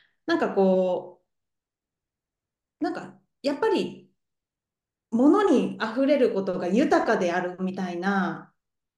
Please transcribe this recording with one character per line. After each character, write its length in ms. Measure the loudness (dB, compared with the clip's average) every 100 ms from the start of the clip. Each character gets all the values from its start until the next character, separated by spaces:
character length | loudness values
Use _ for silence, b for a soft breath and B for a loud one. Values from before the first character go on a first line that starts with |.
| B B -4
な 100 | 0
ん 40 |
か 140 | 0
こ 680 | 2 2 2 0 -2 -8 -18
う、 1600 | _ _ _ _ _ _ _ _ _ _ _ _ _ _ _ _
な 60 | -6
ん 40 |
か、 240 | -6 -12 -18 _ _
や 120 | -6
っ 60 | -2
ぱ 100 | 0
り、 400 | 0 -2 -10 -20 _ _ _ _ _ _ _ _ _ _
物 340 | 2 4 6
に 340 | 4 4 2 -4
溢 280 | -6 -2 2
れ 120 | 4
る 160 | 2
こ 100 | 0
と 160 | -4 -4
が 80 | -2
豊 380 | 0 2 2 2
か 120 | 0
で 140 | 0
あ 80 | -2
る 180 | -4 -6
み 140 | -6 -6
た 160 | -6
い 60 | -4
な、 560 | -2 -2 -2 -6 -14 _ _ _ _